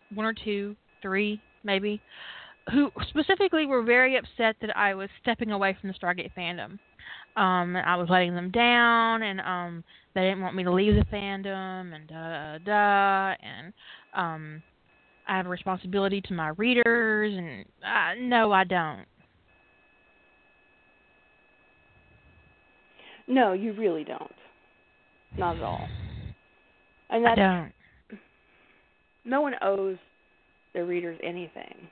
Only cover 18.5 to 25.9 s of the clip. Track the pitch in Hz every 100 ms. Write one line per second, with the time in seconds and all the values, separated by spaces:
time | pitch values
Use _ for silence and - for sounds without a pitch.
18.5 | 196 185 180 160 107 - _ _ _ _
19.5 | _ _ _ _ _ _ _ _ _ _
20.5 | _ _ _ _ _ _ _ _ _ _
21.5 | _ _ _ _ _ _ - _ - _
22.5 | _ _ _ _ - - - - 262 226
23.5 | 185 220 208 214 165 147 - - - -
24.5 | _ _ _ _ _ _ _ _ - 175
25.5 | 165 110 85 -